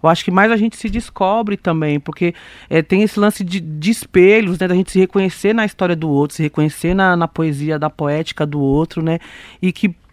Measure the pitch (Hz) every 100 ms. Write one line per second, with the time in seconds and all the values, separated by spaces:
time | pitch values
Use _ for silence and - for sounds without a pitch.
0 | 156 170 - 185 220 226 220 - 220 220
1 | - - 190 220 208 202 180 165 151 147
2 | 143 - 170 170 - - - 160 156 190
3 | 214 - 208 - 180 190 160 151 170 226
4 | - 185 185 220 196 175 185 180 190 185
5 | 185 202 190 - 196 226 214 - 180 170
6 | 160 143 147 - 151 - 151 - 165 190
7 | 190 175 165 - 160 139 151 156 151 -
8 | 147 151 160 - 151 147 139 143 165 -
9 | 160 165 - - - - 185 - 202 -
10 | _